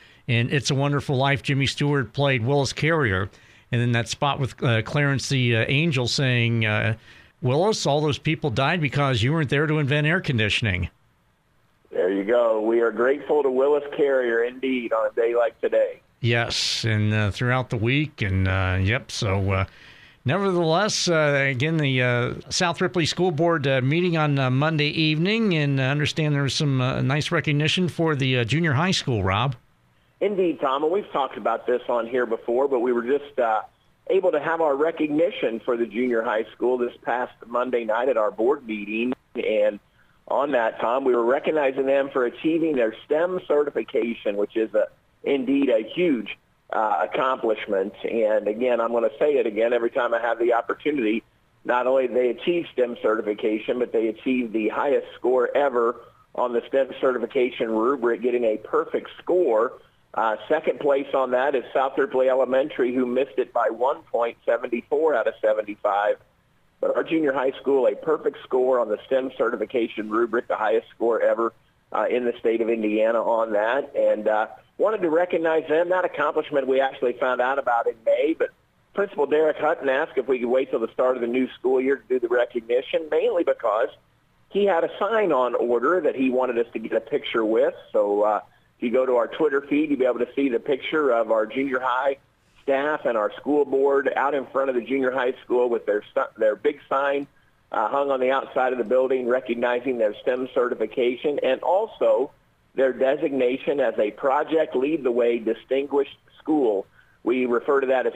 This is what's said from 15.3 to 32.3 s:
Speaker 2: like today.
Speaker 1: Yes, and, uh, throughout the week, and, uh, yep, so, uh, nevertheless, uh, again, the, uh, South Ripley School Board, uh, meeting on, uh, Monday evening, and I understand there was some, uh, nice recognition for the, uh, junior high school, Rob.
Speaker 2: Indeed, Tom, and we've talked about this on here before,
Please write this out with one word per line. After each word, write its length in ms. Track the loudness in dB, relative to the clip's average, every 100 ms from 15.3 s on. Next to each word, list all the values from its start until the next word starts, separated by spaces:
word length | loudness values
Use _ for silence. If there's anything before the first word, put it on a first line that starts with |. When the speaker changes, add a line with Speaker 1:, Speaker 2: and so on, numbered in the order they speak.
Speaker 2:
like 260 | 2 0 -2
today. 420 | 0 2 0 -2 _ _
Speaker 1:
Yes, 640 | 0 0 0 -2 -4 -2 -2
and, 260 | 0 2
uh, 200 | 0 0
throughout 400 | 0 0 -2 -2
the 60 | -2
week, 440 | 0 0 -2 -4
and, 260 | 0 2 2
uh, 300 | 0 0 0
yep, 300 | 0 0 -4
so, 420 | -6 -2 0 0
uh, 140 | 0 -2 -8 -20 -20 -20 _
nevertheless, 840 | -2 0 0 0 2 2 0 0 0
uh, 400 | 2 4 2 2
again, 280 | 0 0 2
the, 260 | 2 2
uh, 300 | 2 2 0 -4 -6
South 300 | -2 0 0
Ripley 280 | -2 0 -2
School 240 | 0 0
Board, 340 | 2 2 2 2
uh, 160 | 2
meeting 360 | 2 2 2 2
on, 200 | 2 2
uh, 140 | 2
Monday 380 | 2 2 2 0
evening, 640 | 2 0 2 0 2 2 2
and 260 | 2 2
I 80 | 0
understand 460 | 0 -2 0 0 0
there 80 |
was 100 | 0
some, 260 | 0 0 2
uh, 220 | 0 0
nice 300 | 0 0 0
recognition 580 | -2 0 0 2 0 0
for 260 | 0 0 0
the, 220 | 0 0
uh, 60 |
junior 300 | 0 0 2
high 180 | 2 0
school, 320 | 0 0 0
Rob. 320 | 0 0 0 -4 _ _ _ _ _ -4
Speaker 2:
Indeed, 420 | -2 0 0 0
Tom, 220 | -2 0
and 80 | 0
we've 180 | -2 -2
talked 260 | -2 -4 -2
about 280 | -2 -2 0
this 160 | -2 0
on 160 | -2 -2
here 220 | -2
before, 400 | -2